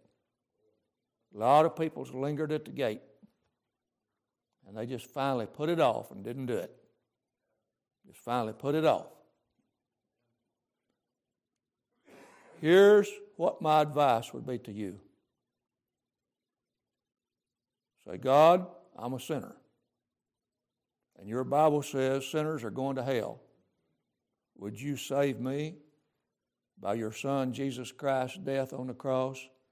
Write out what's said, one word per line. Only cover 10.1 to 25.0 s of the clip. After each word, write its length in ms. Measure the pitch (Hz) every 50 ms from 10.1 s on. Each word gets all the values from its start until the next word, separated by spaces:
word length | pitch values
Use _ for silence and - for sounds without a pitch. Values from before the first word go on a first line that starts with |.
| _ _ _ _ _ _ _ _ _ _ _ _ _ _ _ _ _ _ _ _ _ _ _ _ _ _ _ _ _ _ _ _ _ _ _ _ _ _ _ _ - - - - - - - - - -
Here's 480 | 156 156 175 190 202 202 214 208 202 - - - - - _
what 260 | - 165 - - -
my 200 | 160 156 151 156
advice 520 | 151 151 139 147 147 135 120 113 117 - -
would 140 | 123 113 127
be 100 | 127 113
to 120 | - -
you. 280 | 101 104 104 92 92 104 - - _ _ _ _ _ _ _ _ _ _ _ _ _ _ _ _ _ _ _ _ _ _ _ _ _ _ _ _ _ _ _ _ _ _ _ _ _ _ _ _ _ _ _ _ _ _ _ _ _ _ _ _ _ _ _ _ _ _ - -
Say, 100 | 90 92
"God, 480 | - 131 135 147 156 165 180 185 180 - - - - _ -
I'm 180 | - 113 123 131
a 60 | 120
sinner. 360 | - - 156 131 - - - - _ _ _ _ _ _ _ _ _ _ _ _ _ _ _ _ _ _ _ _ _ _ _ _ _ _ _ _ _ _ _ -
And 80 | 95 104
your 160 | 110 127 131
Bible 400 | 123 139 147 156 156 147 147 139
says 440 | - - 135 131 131 135 139 135 -
sinners 360 | - 156 151 156 160 139 113
are 80 | 110
going 240 | 98 127 131 139 135
to 80 | 127 117
hell. 380 | 135 131 117 101 - - - - _ _ _ _ _ _ _ _ _ _ _ _ _ _ _ _ _ _ _ _ _ _
Would 240 | - 98 104 110 104
you 180 | 131 147 143
save 420 | 123